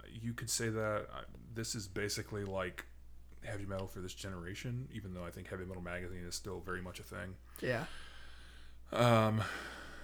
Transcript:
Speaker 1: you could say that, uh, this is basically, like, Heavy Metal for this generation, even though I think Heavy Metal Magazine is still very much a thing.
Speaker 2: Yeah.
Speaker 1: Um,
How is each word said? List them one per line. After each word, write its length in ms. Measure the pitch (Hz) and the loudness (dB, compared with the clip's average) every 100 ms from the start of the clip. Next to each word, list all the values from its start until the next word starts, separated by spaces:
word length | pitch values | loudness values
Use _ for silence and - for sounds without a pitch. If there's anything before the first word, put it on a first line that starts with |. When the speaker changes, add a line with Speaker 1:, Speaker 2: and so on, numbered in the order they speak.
| - 107 | -12 -6
Speaker 1:
you 120 | 113 | -4
could 160 | 117 120 | -2 0
say 200 | - 117 | 2 2
that, 380 | 110 107 107 - | 4 4 2 0
uh, 80 | 65 - 117 113 113 | -6 -8 -10 -8 -4
this 180 | 113 | -4
is 140 | 117 98 | -4 -4
basically, 560 | 98 104 - 104 107 | 0 0 0 -2 -2
like, 420 | 98 95 92 - - - - - - - | 0 0 0 -2 -8 -12 -12 -12 -12 -10
Heavy 220 | 113 104 98 | -4 -2 0
Metal 220 | 95 95 | 0 -2
for 120 | 104 | -4
this 120 | 92 | -6
generation, 760 | - 98 92 85 98 127 123 135 | -6 -6 -4 -4 -4 -2 -2 -4
even 200 | 113 101 | -6 -6
though 100 | 90 | -4
I 80 | 87 | -6
think 160 | 92 92 | -6 -6
Heavy 180 | 95 90 | -4 -4
Metal 160 | 90 | -4
Magazine 440 | 87 90 90 90 87 | -2 -2 -2 -4 -4
is 80 | - | -4
still 240 | 104 92 | -4 -4
very 220 | 87 90 | -2 -2
much 180 | 92 87 | -2 -6
a 40 | |
thing. 320 | 104 98 92 95 - - | -8 -6 -6 -8 -12 -2
Speaker 2:
Yeah. 240 | 131 117 175 - - - - - - - - - - | 2 2 0 -4 -8 -10 -10 -10 -12 -12 -12 -12 0
Speaker 1:
Um, 500 | - 120 113 110 110 104 - - - - - | 8 10 12 10 8 4 -2 -6 -8 -10 -10